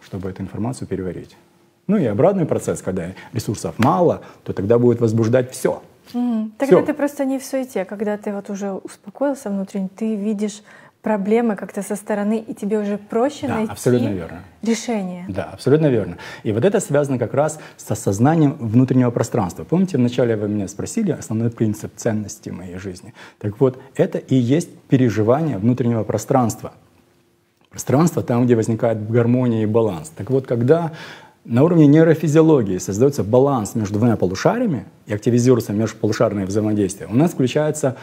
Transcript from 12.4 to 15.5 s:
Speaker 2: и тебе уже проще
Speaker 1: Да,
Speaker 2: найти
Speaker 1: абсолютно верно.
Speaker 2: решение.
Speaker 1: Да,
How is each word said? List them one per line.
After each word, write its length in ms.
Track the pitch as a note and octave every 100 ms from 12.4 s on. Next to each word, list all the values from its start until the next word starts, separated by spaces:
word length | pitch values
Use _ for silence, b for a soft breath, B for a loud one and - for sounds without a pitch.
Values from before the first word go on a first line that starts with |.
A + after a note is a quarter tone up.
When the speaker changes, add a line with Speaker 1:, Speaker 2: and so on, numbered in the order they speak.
| -
Speaker 2:
и 40 |
тебе 260 | - G3+ G#3+
уже 180 | G3+ G#3
проще 500 | - A3+ C#4 - C4+
Speaker 1:
Да, 80 | A3+
Speaker 2:
найти 160 | G#3+
Speaker 1:
абсолютно 380 | - C3 B2 A2+
верно. 300 | F#2+ E2 E2+ - -
Speaker 2:
решение. 640 | G#3+ A3 - A3 F#3 F3+ F#3
Speaker 1:
Да, 200 | F#2 D#2